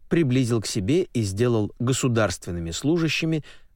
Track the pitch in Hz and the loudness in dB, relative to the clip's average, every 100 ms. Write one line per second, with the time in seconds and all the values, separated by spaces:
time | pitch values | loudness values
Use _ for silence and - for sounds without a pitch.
0 | - 170 143 127 120 117 - 113 95 165 | -2 0 2 2 2 0 -2 -4 0 0
1 | 180 123 101 98 123 117 104 - 120 131 | 0 -2 -2 0 2 2 0 -2 -2 0
2 | 131 117 104 - - 87 165 113 139 170 | 0 2 2 0 -6 -6 -6 -4 0 0
3 | 160 - 160 160 - - - | 0 0 -2 -2 -4 -16 -12